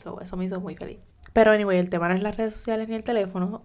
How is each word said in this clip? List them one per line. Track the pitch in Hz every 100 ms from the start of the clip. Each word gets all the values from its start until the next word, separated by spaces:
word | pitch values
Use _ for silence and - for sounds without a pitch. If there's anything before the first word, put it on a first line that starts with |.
So, | 175 -
eso | 180 185
me | 185
hizo | 185
muy | 180
feliz. | - - - - _ -
Pero | - 214
anyway, | 214 202 185
el | 180
tema | 175 170
no |
es | 185
las | 208 214
redes | 220
sociales | 214 - 220 220
ni |
el | 220
teléfono. | 214 233 190 185 180 220